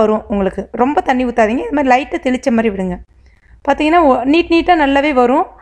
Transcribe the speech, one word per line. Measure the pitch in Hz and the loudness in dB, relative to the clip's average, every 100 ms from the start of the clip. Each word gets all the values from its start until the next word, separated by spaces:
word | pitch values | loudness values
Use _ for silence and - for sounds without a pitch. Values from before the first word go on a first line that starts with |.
வரும் | 214 220 - | 2 0 -4
உங்களுக்கு. | 202 190 196 - 226 | -4 -2 -4 -10 -2
ரொம்ப | 254 320 359 | -2 0 -2
தண்ணி | 254 247 | -2 -2
ஊத்தாதீங்க, | 240 214 262 480 | 0 0 0 -4
இது | 294 | -2
மாதிரி | 262 | 2
லைட்டா | 247 302 - 254 | 2 0 -6 -4
தெளிச்ச | 254 269 226 | -2 -2 0
மாதிரி | 226 190 | -2 -4
விடுங்க. | 185 180 - _ _ _ _ - - | -6 -8 -14 _ _ _ _ -12 -4
பார்த்தீங்கன்னா | 277 302 349 294 | -2 2 2 4
ஒ-, | 247 262 330 | 2 2 0
நீட் | 339 339 | 2 0
நீட்டா | 339 339 | 2 2
நல்லாவே | 277 277 302 254 | 2 2 0 2
வரும். | 240 294 381 - | 2 0 -2 -10